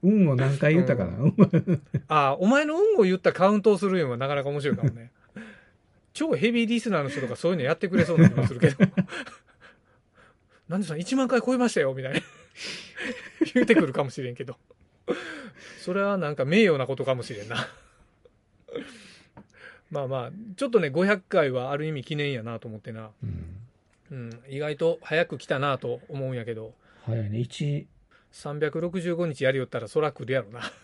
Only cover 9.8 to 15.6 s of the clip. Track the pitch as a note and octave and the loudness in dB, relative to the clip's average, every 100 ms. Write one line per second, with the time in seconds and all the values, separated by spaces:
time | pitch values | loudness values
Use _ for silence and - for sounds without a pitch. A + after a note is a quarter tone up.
9.8 | _ _ _ _ _ _ _ _ - F3+ | _ _ _ _ _ _ _ _ -8 -6
10.8 | F3 D#3 F3 C4 B3+ B3 A#3 B3+ A#3+ - | -4 -6 -2 0 2 2 2 2 2 2
11.8 | C3+ C3 C3 - - - - - - - | 0 0 -4 -4 -6 -20 -20 -16 -12 -12
12.8 | - - - - - - D#4+ B3+ A#3 A#3 | -14 -12 -10 -10 -10 -4 0 2 4 4
13.8 | D3+ C3 C#3 - B2+ A#2+ B2 - _ _ | 4 0 -4 -4 -10 -10 -14 -14 _ _
14.8 | _ _ - - - D#4 B3+ - | _ _ -8 -8 -8 -14 -16 -20